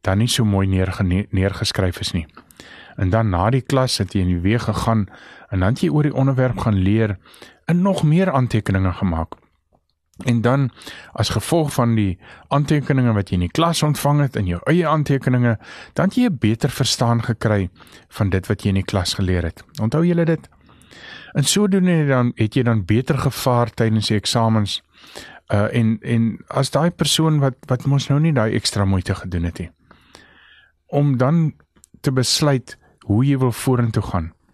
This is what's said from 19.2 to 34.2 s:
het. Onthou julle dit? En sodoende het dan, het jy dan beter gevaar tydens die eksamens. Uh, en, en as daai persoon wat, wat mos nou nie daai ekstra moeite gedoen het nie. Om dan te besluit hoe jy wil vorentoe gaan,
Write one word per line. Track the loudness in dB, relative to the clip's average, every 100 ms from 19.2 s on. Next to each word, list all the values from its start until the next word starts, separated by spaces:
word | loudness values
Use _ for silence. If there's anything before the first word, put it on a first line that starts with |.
| 0 0
het. | -2 -8 -16 -6
Onthou | -2 0 0
julle | 0 0
dit? | -2 -4 _ _ -20 -20 -20 -20 -20 -8
En | -2
sodoende | 0 2 2 2 4
het | 2 2
dan, | 2 2 0
het | -2
jy | 0
dan | 0 0 2
beter | 0 0 0
gevaar | -2 -2 0 0 0
tydens | 0 0 0 0
die | -2
eksamens. | 0 0 2 2 0 -6 _ _ -20 -20 -20 -18 -4
Uh, | -2 0 0
en, | 0 0
en | -2 0 0 -4 -8
as | -4 -2
daai | 0 0
persoon | 0 -2 0 2 2
wat, | 0 -2 -4
wat | -4 0
mos | 0 0
nou | 0
nie | 2
daai | 2 0
ekstra | 0 -2 0 0
moeite | 0 -2 -6
gedoen | -4 -4
het | -4 -6
nie. | -12 _ _ -20 _ -20 -20 _ _ _ _ _ -6
Om | 0 0 2
dan | 2 2 0 -4 _ _ _ -6
te | -2
besluit | 0 0 2 2 0 -4 -20 _ _ 0
hoe | 2 4
jy | 2
wil | 0
vorentoe | 0 0 2 2 0
gaan, | -2 -4